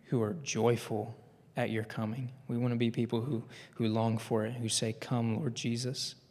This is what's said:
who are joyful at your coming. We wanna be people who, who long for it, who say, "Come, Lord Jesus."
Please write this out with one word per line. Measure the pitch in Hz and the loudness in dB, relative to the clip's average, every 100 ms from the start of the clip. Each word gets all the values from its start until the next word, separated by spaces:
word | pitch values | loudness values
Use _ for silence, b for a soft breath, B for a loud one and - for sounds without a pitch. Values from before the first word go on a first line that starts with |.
who | - 127 | 0 2
are | 107 90 | 2 0
joyful | 139 - 117 113 - 110 110 - - - - - | -2 4 4 4 0 -4 -4 -10 -20 -20 -8 -4
at | 120 | 0
your | 110 | -2
coming. | 110 - 110 120 123 - - | -2 -4 -2 -2 -6 -10 -4
We | 120 | 0
wanna | 123 117 | 2 2
be | 117 | 2
people | 117 117 117 | 2 0 0
who, | 127 113 - B B | 0 -2 -4 B B
who | - 113 | -2 2
long | 110 113 113 | 4 2 2
for | - 113 | 0 0
it, | 107 123 | 0 -2
who | 113 | -2
say, | - 113 | 0 0
"Come, | 110 - 123 117 107 | -2 -2 0 2 0
Lord | 147 | -2
Jesus." | 113 120 117 127 127 - - - | -2 -2 -2 -2 -4 -6 -8 -20